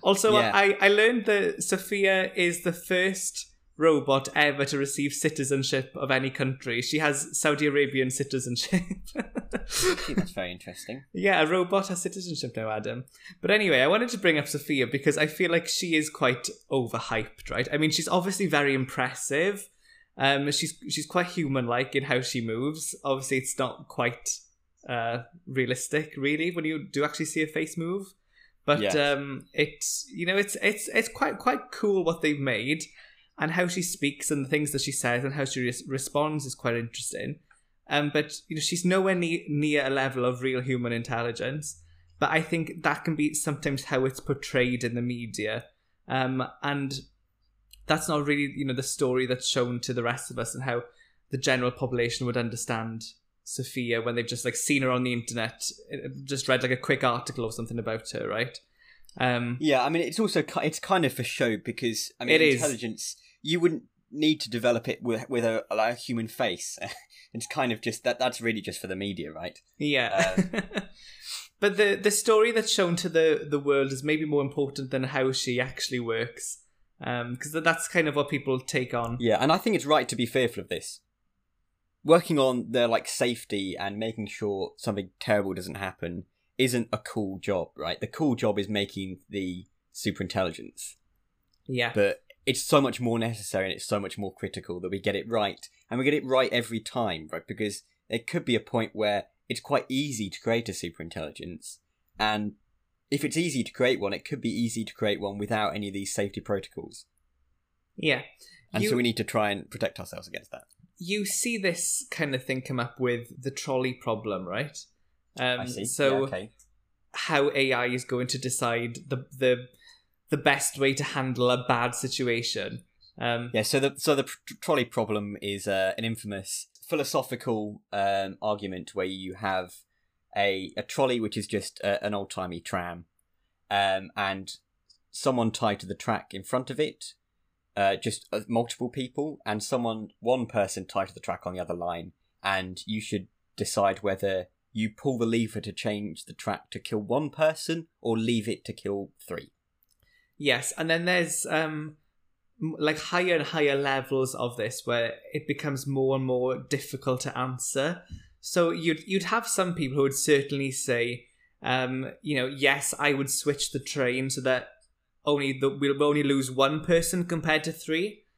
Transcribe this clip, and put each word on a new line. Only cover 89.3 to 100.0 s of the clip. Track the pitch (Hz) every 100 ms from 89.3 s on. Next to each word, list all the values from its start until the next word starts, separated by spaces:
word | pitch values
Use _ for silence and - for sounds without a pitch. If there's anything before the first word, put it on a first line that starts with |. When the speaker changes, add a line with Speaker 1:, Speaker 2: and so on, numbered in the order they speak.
Speaker 2:
the | 101 92 90 90 _ _
superintelligence. | - 113 - 95 101 92 80 50 - - - _ _ _ _ _ _ -
Speaker 1:
Yeah. | 127 120
Speaker 2:
But | 110 101 - _ -
it's | - 127
so | - 151
much | 135 113
more | 120 117
necessary | 113 110 104 98 95
and |
it's | - -
so | 104
much | 95 -
more | 98
critical | - 95 - - 87
that | 92
we | 98
get | 104
it | 98 113
right. | 113 101 - - _ _
And | 120
we |
get | 131
it | 147 127
right | 131 127
every | 120 117 113
time, | - 127 110 80 78
right? | 85 -
Because | 98 107 98 _ _ _
there | 113
could | - 131
be | 123 113
a |
point | - 120 113
where | 104 104 101 - _ _
it's | 127
quite | - 143 -
easy | 131